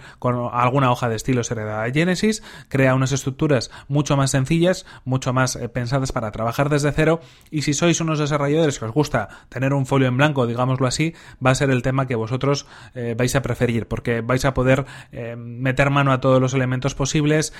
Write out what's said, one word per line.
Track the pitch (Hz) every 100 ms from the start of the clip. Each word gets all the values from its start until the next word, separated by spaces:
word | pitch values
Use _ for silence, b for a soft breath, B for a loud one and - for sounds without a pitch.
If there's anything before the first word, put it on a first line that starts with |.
| B B
con | 127 123 120
alguna | 120 123 139 127
hoja | 123 120
de | 110
estilos | - 127 113
heredada | 117 107 107
de | 117
Genesis, | 139 175 175 214 214 B B -
crea | 135 131
unas | 131 131
estructuras | 135 139 131 156 131 - B -
mucho | 139 143 190
más | 135
sencillas, | 135 131 165 175 185 - B
mucho | - 131 135
más, | 127 127 -
eh, | 120
pensadas | 123 120 139 131
para | 127 110
trabajar | 101 113 - 143
desde | 147 143
cero, | 143 156 165 B B B
y | 156
si | 139
sois | 143 175 165
unos | 165 151
desarrolladores | 147 151 143 156 156 131
que | 110
os |
gusta | 147 143 120 101 B B
tener | 123 135
un | 143 127
folio | 139 131
en | 123
blanco, | 151 135 120
digámoslo | 117 127 131 127
así, | - 160 B B B
va | 127
a | 131
ser | 139
el | 127
tema | 131 135 131
que |
vosotros, | 117 110 127 135 143 - B B
eh, | 127 120 113
vais | 123 139
a |
preferir, | 123 120 120 117 101
porque | 113 - 117
vais | 113 131 139
a |
poder, | 127 127 135 131 B B
eh, | 127 117 120
meter | 117 120 131 131 139
mano | 143 139
a | 127
todos | 135 131
los | 131
elementos | 135 127 127 131
posibles | - 135 156 147 156 151